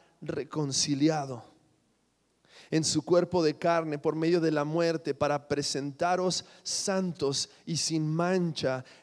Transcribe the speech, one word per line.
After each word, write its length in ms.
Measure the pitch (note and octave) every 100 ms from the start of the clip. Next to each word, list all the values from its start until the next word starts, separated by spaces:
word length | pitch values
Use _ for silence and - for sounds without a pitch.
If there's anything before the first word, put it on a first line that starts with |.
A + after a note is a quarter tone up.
| _ -
reconciliado 1400 | D3 - C3 D#3 C#3+ C3 - C#3 D#3 D#3 C#3 A#2+ - - _ _ _ _ _ _ _ _ _ - -
en 140 | D#3+
su 180 | D#3 D3+
cuerpo 380 | - F3 F3 F3+
de 140 | D#3 D3+
carne 400 | E3+ E3+ D#3+ D3
por 160 | D#3+
medio 280 | D3+ E3 F3
de 100 | D#3+
la 140 | D3+ D3
muerte, 480 | E3 E3 D#3+ D3+
para 340 | C3+ D3 C#3+ -
presentaros 960 | C#3+ C#3+ C#3 C#3+ C#3 E3+ F#3 F3+ E3+ - -
santos 840 | - - - F#3+ F#3 - C#3 C3+ - - -
y 120 | D#3+
sin 280 | - D#3+ D3+
mancha 800 | D#3+ F3 F#3 F3 - C#3 C3 - -